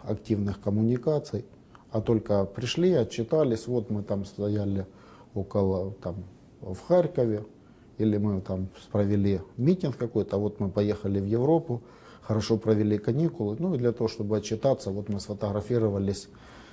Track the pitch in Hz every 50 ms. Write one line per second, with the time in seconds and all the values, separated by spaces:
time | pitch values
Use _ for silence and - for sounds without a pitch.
0 | - 107 110 101 - - 110 104 101 101 98 - - 104 101 107 110 113 123 123
1 | - 160 151 147 147 - - 104 - - - - - - - - - - - 110
2 | 107 - 117 110 110 - 104 101 98 95 - - 123 117 - 160 175 185 180 143
3 | 113 - - - 113 - - 156 151 131 113 110 - 123 123 120 104 - 107 104
4 | 101 - 104 98 98 95 - - 101 104 104 104 101 98 98 98 95 - - -
5 | - - - - - - - 104 95 - - 104 98 95 95 92 95 98 101 -
6 | - 92 - 104 - - - - - - - - - 95 95 - - - 170 180
7 | 170 151 - 143 123 113 107 104 107 - - - - - - - - - - -
8 | 110 110 104 104 101 104 101 95 95 - 95 92 92 92 - - - - - 104
9 | 101 101 104 101 98 101 98 - - - - - 120 151 185 180 180 147 123 -
10 | 123 113 - 110 95 - - 98 104 104 101 - 104 95 95 104 104 104 104 104
11 | - 98 98 98 98 98 107 117 123 143 165 165 156 - 120 117 - - - -
12 | - - - - - - 110 113 107 - 113 107 - 110 110 104 110 107 104 101
13 | - - 117 139 165 165 165 - 110 101 104 123 165 190 175 127 120 120 110 -
14 | 117 110 - - 107 101 107 104 101 - 113 110 - 135 131 - - 101 95 101
15 | 101 - 104 98 - - 104 98 - 101 101 104 98 - 123 120 113 107 101 98
16 | 98 98 101 - - - - - - - - - - -